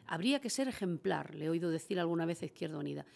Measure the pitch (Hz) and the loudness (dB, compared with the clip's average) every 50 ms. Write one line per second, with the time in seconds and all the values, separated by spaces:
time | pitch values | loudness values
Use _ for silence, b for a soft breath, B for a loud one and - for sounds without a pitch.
0 | B B 165 160 185 254 285 277 - 220 - - 269 262 - - 196 180 170 147 | B B -2 2 2 4 2 2 2 0 0 0 0 0 0 -2 0 0 0 0
1 | - 196 156 151 147 160 156 151 151 160 165 170 175 170 160 160 - - 202 180 | 0 0 0 0 -2 -4 -6 -4 -2 0 0 2 2 2 0 0 0 0 0 2
2 | 170 165 170 165 165 165 170 - 180 156 - - 170 160 156 147 147 143 143 147 | 2 2 2 2 2 0 0 -2 -4 -8 -6 -6 -6 -4 -4 -4 -4 -4 -6 -6
3 | 143 B B | -8 B B